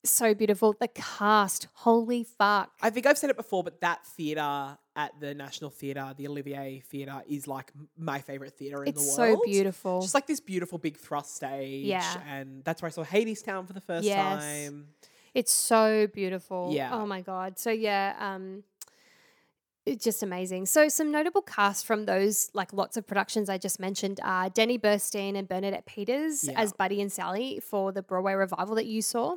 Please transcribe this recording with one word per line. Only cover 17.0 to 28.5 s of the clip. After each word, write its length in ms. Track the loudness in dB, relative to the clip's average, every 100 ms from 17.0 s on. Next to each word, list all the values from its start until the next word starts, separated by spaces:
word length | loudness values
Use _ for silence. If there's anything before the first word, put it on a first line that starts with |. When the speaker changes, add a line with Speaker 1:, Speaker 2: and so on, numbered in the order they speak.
| -4
Speaker 1:
my 160 | -6
God. 380 | -6 -6 -6 -4
So 100 | -2
yeah, 440 | 0 2 2 0 -2
um, 440 | -6 -6 -10 -14 -18 _ -20 _ _ _ _ _ _ _ _ _ -6
it's 180 | -2
just 180 | -2 -2
amazing. 440 | -4 -4 -4 -4 2
So 240 | 4 6
some 220 | 4 2
notable 300 | 2 2 0
cast 440 | 0 2 2 2 -2
from 200 | -2 2
those, 440 | 2 2 2 -2
like, 200 | -4 -4
lots 240 | -2 -2 -4
of 100 | -2
productions 420 | -2 0 -2 -2
I 80 | -2
just 220 | -4 -4
mentioned 400 | -4 -4 -4 -4
are 260 | -2 0 0
Denny 280 | 2 4 4
Burstein 580 | 4 2 0 -4 -4 -4
and 100 | -4
Bernadette 380 | -2 -2 -4 -10
Peters 580 | -8 -2 -2 -2 -2
Speaker 2:
Yeah. 160 | -2 0
Speaker 1:
as 140 | 0
Buddy 280 | 2 2 2
and 100 | -2
Sally 480 | -4 -4 -2 -4 -6
for 320 | -4 -2 -2
the 100 | -4
Broadway 300 | -2 0 2
revival 420 | 2 0